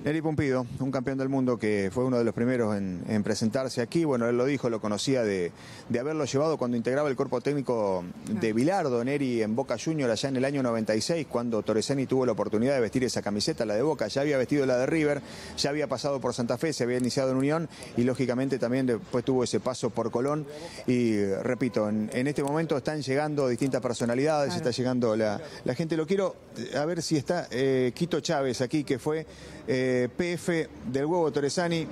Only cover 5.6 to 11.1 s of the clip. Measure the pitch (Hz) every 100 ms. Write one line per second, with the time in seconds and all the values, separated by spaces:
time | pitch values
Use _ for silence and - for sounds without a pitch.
5.6 | - - - 117 139 156 139 135 156 147
6.6 | 123 120 113 131 151 123 139 127 139 143
7.6 | 131 120 101 92 87 - - 107 113 110
8.6 | 139 196 156 120 120 143 135 117 107 113
9.6 | 131 117 160 160 127 110 139 131 135 143
10.6 | 127 117 110 110 -